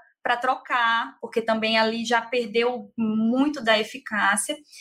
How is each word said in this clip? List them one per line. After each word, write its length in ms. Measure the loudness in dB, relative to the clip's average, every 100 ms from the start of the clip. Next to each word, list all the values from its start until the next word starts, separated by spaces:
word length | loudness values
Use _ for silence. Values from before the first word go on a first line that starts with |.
| -18 _
pra 140 | -2 0
trocar, 800 | 0 -2 -2 0 2 0 -2 -10
porque 220 | -6 -4
também 380 | 0 0 2 2
ali 260 | 2 0
já 160 | 0 0
perdeu 720 | 0 -2 0 0 0 -2 -8
muito 720 | -4 0 2 2 4 2 0
da 140 | 2 2
eficácia. 760 | 0 -8 -6 0 0 0 -2 -6 -10 -18